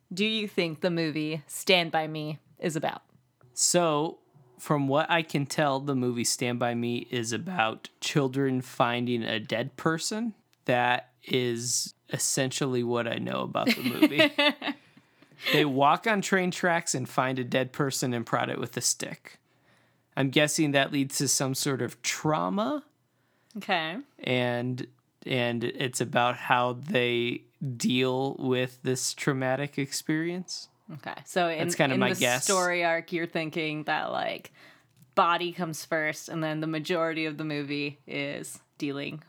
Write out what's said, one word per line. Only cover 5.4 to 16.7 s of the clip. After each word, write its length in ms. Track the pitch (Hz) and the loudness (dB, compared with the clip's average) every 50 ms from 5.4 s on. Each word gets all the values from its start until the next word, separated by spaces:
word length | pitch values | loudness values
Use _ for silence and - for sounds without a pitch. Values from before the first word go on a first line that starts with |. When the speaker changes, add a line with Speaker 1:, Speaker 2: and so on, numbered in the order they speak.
| 143 | -2
Speaker 2:
tell, 340 | - - - 156 143 135 135 | 0 0 2 2 2 2 0
the 160 | 143 143 139 | 0 0 0
movie 280 | 127 123 123 120 120 113 | 0 2 0 0 0 0
Stand 360 | - - - 131 123 123 120 | 0 0 0 0 -2 0 0
By 160 | 127 120 120 | 0 0 0
Me 320 | 117 117 120 120 - - - | 0 -2 -2 -2 -4 -4 -4
is 220 | 127 123 117 113 117 | -4 -4 -2 -2 -4
about 560 | - - 95 92 - 110 110 113 - - - _ _ | -4 -4 -2 0 0 0 0 0 -4 -10 -16 _ _
children 600 | - - - 156 139 131 131 139 139 135 127 127 | -6 -2 0 0 0 0 0 0 0 0 0 -2
finding 600 | 127 - - - 131 120 120 120 123 123 123 117 113 | -4 -4 -2 0 0 2 2 0 0 0 0 -2 -2
a 160 | 113 110 110 | -2 -2 -4
dead 360 | 107 - - 110 131 139 - | -4 -4 -4 -4 -4 -4 -6
person. 580 | - - 165 160 160 - - 220 214 233 226 - _ _ _ _ _ _ | -4 -2 -2 0 -2 -2 -4 -4 -4 -4 -6 -6 _ _ _ _ _ _
That 440 | - 127 123 123 123 123 127 - - _ _ - | 0 2 4 4 2 2 0 -2 -8 _ _ -6
is 720 | - 120 127 123 123 117 117 120 123 117 - - - - _ _ - | -2 0 0 2 0 0 -2 -2 -2 -2 -2 -2 -4 -8 _ _ -6
essentially 760 | - 127 - - - 151 131 131 - - 147 135 127 123 120 | -4 -2 -2 0 0 0 0 0 0 -2 -2 0 0 0 0
what 240 | 117 120 120 113 117 | 0 0 0 0 -2
I 80 | 120 | -2
know 260 | 117 117 123 65 - | -4 -4 -2 -2 -2
about 260 | - - - - - 254 | -2 -2 -2 0 2 2
the 160 | 226 - - | 2 2 0
movie. 480 | 254 - - - - 277 311 311 285 - - | -2 0 2 2 4 4 4 4 4 4 2
Speaker 1:
<laughs> 40 | 294 294 285 - - 294 285 - - - _ - _ _ _ _ _ - - - - - - | 2 2 2 -2 -4 -8 -8 -10 -12 -20 _ -20 _ _ _ _ _ -20 -18 -8 -2 2 2
Speaker 2:
They 120 | 151 151 | 4 4
walk 420 | 147 131 135 139 147 165 - - 226 | 4 4 4 6 6 4 4 2 2
on 140 | 214 202 | 2 2
train 280 | - - 196 190 180 180 | 2 2 2 2 2 2
tracks 460 | 170 - - 180 | 0 0 2 2